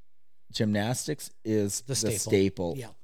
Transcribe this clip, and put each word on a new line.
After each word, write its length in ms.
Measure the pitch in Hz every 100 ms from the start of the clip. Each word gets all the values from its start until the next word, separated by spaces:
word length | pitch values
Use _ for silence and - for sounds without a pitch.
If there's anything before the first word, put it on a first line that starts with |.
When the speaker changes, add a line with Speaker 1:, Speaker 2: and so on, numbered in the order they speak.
| - - - - -
Speaker 1:
gymnastics 800 | - 110 104 107 127 - 147 - -
is 380 | 110 107 101 101
Speaker 2:
The 60 | -
Speaker 1:
the 60 | 127
Speaker 2:
staple. 220 | 107 -
Speaker 1:
staple 560 | - 101 98 98 85 131
Speaker 2:
Yeah. 100 | 117 -